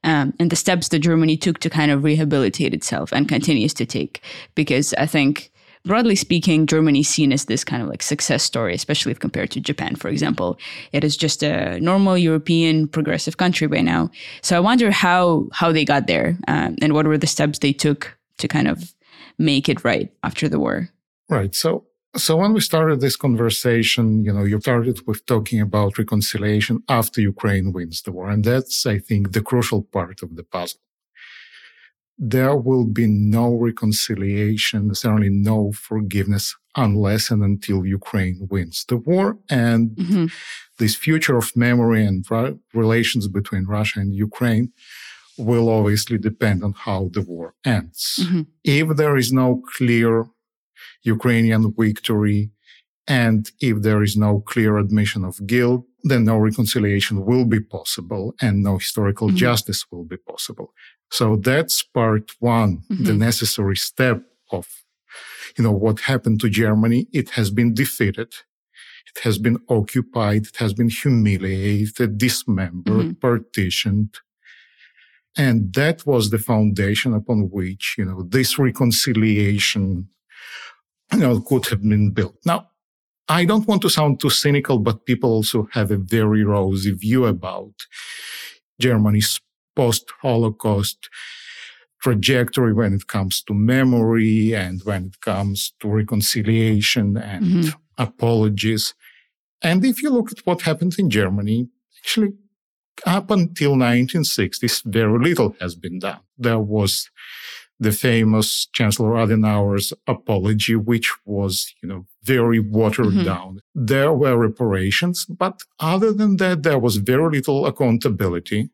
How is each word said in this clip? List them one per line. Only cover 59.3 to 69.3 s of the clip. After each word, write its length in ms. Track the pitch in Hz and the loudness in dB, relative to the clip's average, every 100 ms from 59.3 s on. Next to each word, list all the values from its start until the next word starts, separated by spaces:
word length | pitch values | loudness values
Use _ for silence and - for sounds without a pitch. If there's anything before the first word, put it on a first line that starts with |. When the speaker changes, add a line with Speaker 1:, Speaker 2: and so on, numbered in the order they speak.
| 180 123 | 2 2
Speaker 2:
justice 380 | 113 - 98 - | 0 -4 -8 -8
will 140 | 87 80 | -14 -14
be 120 | 90 | -16
possible. 560 | - - - 82 - _ - _ _ | -16 -12 -12 -12 -18 _ -20 _ _
So 240 | - 113 107 | 0 2 2
that's 480 | 110 135 165 - | 2 0 0 -4
part 480 | - 135 113 107 107 - | -2 0 2 0 -2 -4
one, 320 | 120 117 107 82 - | 0 2 2 -2 -6
Speaker 1:
Mm-hmm. 140 | 190 | -2
Speaker 2:
the 100 | 110 | 0
necessary 600 | 104 113 110 110 - 98 95 | 2 0 0 -4 -2 -2 -2
step 480 | - - 131 113 - _ _ | -6 0 0 0 -4 _ _
of, 140 | 90 - - _ _ _ - - - - - | -10 -10 -20 _ _ _ -20 -20 -18 -14 0
you 60 | |
know, 80 | 113 | 2
what 280 | 101 110 104 - | 2 0 -2 -2
happened 280 | 131 117 107 | -2 0 0
to 80 | 117 | 0
Germany. 580 | 101 110 107 113 120 233 | 2 2 4 4 2 0
It 180 | 147 - | -4 -4
has 200 | - 104 | -2 -2
been 220 | 104 117 | 2 0
defeated. 600 | 110 117 - 101 92 117 - _ _ _ - - - - - | 0 -2 -2 -2 -2 -10 -14 _ _ _ -20 -20 -20 -20 -6
It 40 | |
has 140 | 117 | -2